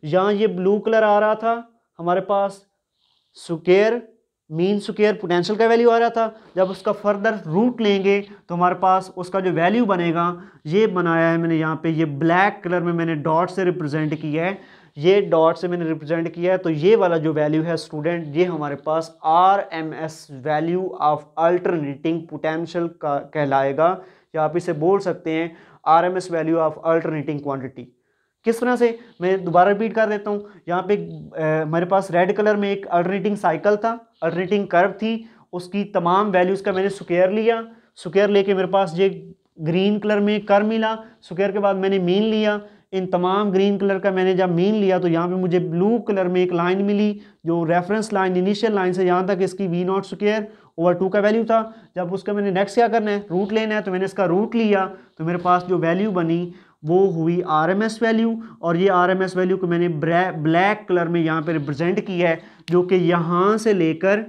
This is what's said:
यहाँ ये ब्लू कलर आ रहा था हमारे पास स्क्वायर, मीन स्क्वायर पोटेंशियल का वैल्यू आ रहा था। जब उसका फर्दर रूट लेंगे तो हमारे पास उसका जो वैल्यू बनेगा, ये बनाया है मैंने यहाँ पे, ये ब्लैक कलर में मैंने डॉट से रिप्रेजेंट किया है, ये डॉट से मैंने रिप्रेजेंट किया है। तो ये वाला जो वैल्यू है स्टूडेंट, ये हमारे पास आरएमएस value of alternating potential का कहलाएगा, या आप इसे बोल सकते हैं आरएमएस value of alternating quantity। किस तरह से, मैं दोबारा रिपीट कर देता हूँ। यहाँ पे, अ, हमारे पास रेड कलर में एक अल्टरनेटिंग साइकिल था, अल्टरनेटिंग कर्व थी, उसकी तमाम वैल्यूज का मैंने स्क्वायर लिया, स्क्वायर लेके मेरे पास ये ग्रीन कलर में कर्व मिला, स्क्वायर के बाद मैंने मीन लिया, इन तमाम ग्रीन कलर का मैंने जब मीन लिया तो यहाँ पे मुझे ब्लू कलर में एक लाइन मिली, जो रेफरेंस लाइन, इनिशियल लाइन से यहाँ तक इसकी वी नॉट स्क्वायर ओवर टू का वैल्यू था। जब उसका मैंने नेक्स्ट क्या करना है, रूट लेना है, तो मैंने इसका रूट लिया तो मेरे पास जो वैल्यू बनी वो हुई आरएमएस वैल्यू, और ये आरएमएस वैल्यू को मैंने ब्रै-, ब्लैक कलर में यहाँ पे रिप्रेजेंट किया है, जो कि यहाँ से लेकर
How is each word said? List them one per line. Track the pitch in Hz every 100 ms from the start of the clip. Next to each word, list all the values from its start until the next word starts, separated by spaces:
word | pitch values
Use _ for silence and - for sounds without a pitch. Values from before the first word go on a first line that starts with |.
| 156
यहाँ | 175 196
ये | 208 214
ब्लू | 180 185 208
कलर | 208 220
आ | 214 208
रहा | 214 214
था | 226 233 240 _ _ _
हमारे | 170 185
पास | 185 202 196 196 _ _ _ _ _ _ _ -
स्क्वायर, | - 165 160 185 214 240 233 _ _ _ _
मीन | 156 185 208
स्क्वायर | 202 202 208
पोटेंशियल | 190 175 175 175 208
का | 226
वैल्यू | 233 240
आ | 233
रहा | 233
था। | 233 220 220 - 175
जब | 190
उसका | 190 214
फर्दर | 208 202 202 208 214 160
रूट | 160 247 247
लेंगे | 214 196 190 202 202 - _
तो |
हमारे | 175 180 180
पास | 190 185 185 -
उसका | 180 190
जो | 185
वैल्यू | 156 170 220 226
बनेगा, | 185 170 165 170 175 - - 151
ये | 180 220
बनाया | 180 170 165 165
है | 165
मैंने | 165 160
यहाँ | 160 156
पे, | 165
ये | 156
ब्लैक | 160 139 165 175 202 202
कलर | 170 175
में | 175
मैंने | 170 165 160
डॉट | 143 160 180
से | 180
रिप्रेजेंट | 185 175 151 151 151
किया | 151 151 151
है, | 170 196 - - _ -
ये | 156 202
डॉट | 190 165 160 165
से | 185
मैंने | 175 165
रिप्रेजेंट | 156 151 165 165
किया | 165 175
है। | 185
तो | 180
ये | 156 170 156
वाला | 185 165
जो | 151
वैल्यू | 151 151 156
है | 165 165
स्टूडेंट, | 160 151 151 175 156 143
ये |
हमारे | 180 165 147 143 -
पास | 156 160 -
आरएमएस | 156 165 185 202 - 165 160 135 156 156 - 139
value | 131 151 165 180 185 -
of | 151 151 151 -
alternating | 165 180 180 175 143 139 165 165 165
potential | 151 156 160 165 180 170 170
का | 156 143 139
कहलाएगा, | 156 143 135 139 139 165 185 - _ _
या | 160
आप | 156 165
इसे | 175 156
बोल | 160 196
सकते | 190 160 160
हैं | 160 165 170 - - -
आरएमएस | 160 175 185 180
value | 170 160 165
of | 160 151 165
alternating | 165 180 156 139 147
quantity। | 143 135 127 - 123 _ _ _ _ _ -
किस | 226
तरह | 247 247
से, | 233 233 - _
मैं | 180 190
दोबारा | 175 170 185
रिपीट | 202 220
कर | 220 220
देता | 208 208
हूँ। | 208 202 175 -
यहाँ | 175
पे, | 180 208
अ, | 170 160 151 - 156 156
हमारे | 156 165 175
पास | 196 180
रेड | 170 185
कलर | 202 208 208
में | 202
एक | 196 -
अल्टरनेटिंग | 175 175 196 196 202
साइकिल | 180 160 202 208
था, | 226 233 - _
अल्टरनेटिंग | 165 165 185 208 190
कर्व | 170 196
थी, | 196 220 226 226 _ _
उसकी | 180 180 202 202
तमाम | 190 170 185 214
वैल्यूज | 185 180 196
का | 202
मैंने | 190 196
स्क्वायर | 196 - 175 185
लिया, | 214 220 226 226 - _ _
स्क्वायर | 180 190 202
लेके | 202 196
मेरे | 190 185
पास | 196 190 165
ये | 196 170 165 - _ _
ग्रीन | 160 170 196 208
कलर | 208 208
में | 208 208
कर्व | 208 202 208
मिला, | 226 220 220 - _
स्क्वायर | - 165 202
के | 196
बाद | 202 190
मैंने | 190 196
मीन | 180 190
लिया, | 220 220 214 208 202 - _
इन | 190 185
तमाम | 185 180 190 208
ग्रीन | 190 196 202
कलर | 196 190
का | 196
मैंने | 185 185
जब | 185 185
मीन | 170 185
लिया | 214 196 180
तो | 180
यहाँ | 165 175
पे | 185
मुझे | 185 180
ब्लू | 175 165 196 233
कलर | - 196 180
में | 180
एक | 180
लाइन | 175 175 190
मिली, | 202 202 214 208 - _ 160
जो | 170
रेफरेंस | 165 175 175 214 214
लाइन, | 202 190 180
इनिशियल | 185 208 226
लाइन | 202 180
से | 180 180
यहाँ | 180 185
तक | 196
इसकी | 190 185 196
वी | 175
नॉट | 180 190
स्क्वायर | 190 190 208 220 208 - _ -
ओवर | 170
टू | 175 185
का | 208
वैल्यू | 202 220
था। | 226 226 220 - - -
जब | 180
उसका | 190 190
मैंने | 208 202
नेक्स्ट | 180 202
क्या | 247 233
करना | 226 214
है, | 208 208
रूट | 170 202
लेना | 220 220
है, | 214
तो | 202
मैंने | 185
इसका | 190 185 185
रूट | 175 220
लिया | 226 220 202 190 202 - _
तो |
मेरे | 165 175
पास | 180 180
जो | 180 180
वैल्यू | 175 175 214
बनी | 180 165 170 175 175 _ _
वो | 151 180 196
हुई | 165 160 175 175
आरएमएस | 156 160 196 220 220
वैल्यू, | 226 226 226 226 - -
और | 165 170
ये | 196
आरएमएस | 180 180 185 190 180
वैल्यू | 185 190
को | 185
मैंने | 170 175
ब्रै-, | 156 160 170 185
ब्लैक | 165 143 165 196 208 208
कलर | 180 170
में | 170
यहाँ | 160 160
पे | 156
रिप्रेजेंट | 160 143 143 170 196
किया | 208 180 175
है, | 160 - - -
जो | 175
कि | 180 185
यहाँ | 170 175 165 175 190 220
से | 220
लेकर | 190 160 160 190 208